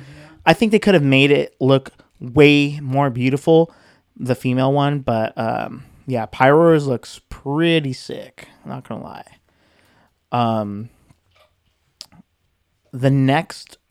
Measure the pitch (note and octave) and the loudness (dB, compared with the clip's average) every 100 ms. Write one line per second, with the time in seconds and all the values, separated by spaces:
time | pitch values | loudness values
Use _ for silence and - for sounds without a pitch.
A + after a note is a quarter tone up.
0 | - - - - - E3 A3+ G#3 - F#3 | -20 -20 -20 -2 0 2 2 2 4 2
1 | C#3 C3+ C#3 C#3+ C#3+ _ C3 C3+ C3 - | 4 4 4 2 0 _ 0 0 0 -14
2 | _ _ B2 A#2+ D3 D3 C#3+ D3 C#3+ C3 | _ _ -4 4 6 6 0 -6 -6 -2
3 | C#3+ A#2+ B2+ C3+ - D#3+ E3 _ _ _ | -2 -2 -2 -2 2 4 2 _ _ _
4 | _ - B2+ B2 C3 B2+ C3 C#3+ C#3+ D3 | _ -12 -6 -4 -2 -2 0 0 -2 -4
5 | C3+ A2+ A2 - A2+ A#2 A2+ - - - | -4 -4 -4 -6 -6 -6 -8 -12 -20 -20
6 | - B2 A2 - C3 D3 E3+ D#3+ C#3 A#2+ | -8 -8 -8 0 2 4 4 2 0 -6
7 | - - _ - C3+ D3 E3+ E3 C#3+ B2+ | -8 -20 _ -16 -8 -4 0 0 -2 -8
8 | - - - - - _ - C3 - A2 | -12 -14 -16 -20 -20 _ -16 -16 -14 -16
9 | - - - _ _ _ _ _ _ _ | -14 -18 -20 _ _ _ _ _ _ _
10 | _ _ _ B2 A#2 A2 G#2 G2+ A2+ _ | _ _ _ -4 -2 -4 -6 -10 -14 _
11 | _ _ _ _ _ _ _ _ _ _ | _ _ _ _ _ _ _ _ _ _
12 | - _ _ _ _ _ _ _ _ C3 | -20 _ _ _ _ _ _ _ _ -4
13 | C3+ C3+ C3+ C#3+ - - - - _ | 0 2 2 0 -4 -12 -20 -20 _